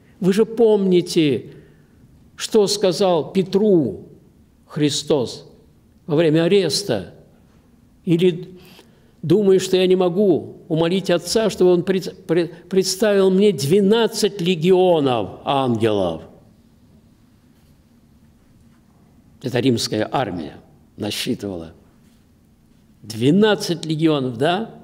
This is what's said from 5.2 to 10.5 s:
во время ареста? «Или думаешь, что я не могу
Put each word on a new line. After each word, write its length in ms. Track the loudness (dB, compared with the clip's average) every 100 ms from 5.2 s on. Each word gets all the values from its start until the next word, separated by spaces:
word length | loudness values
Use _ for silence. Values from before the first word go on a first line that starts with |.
| -2 -8 -20 -20 _ _ _ _ -4
во 120 | 0
время 260 | 2 2
ареста? 720 | 2 2 2 -2 -4 -6 -6 -16 -20 _ _ _ _ _ _ _
«Или 540 | -2 0 0 -2 -8 -20 -20 -20 -20 _ _ _
думаешь, 400 | 0 2 4 2
что 160 | 2 0
я 80 | 2
не 100 | 2
могу 600 | 0 2 2 0 -2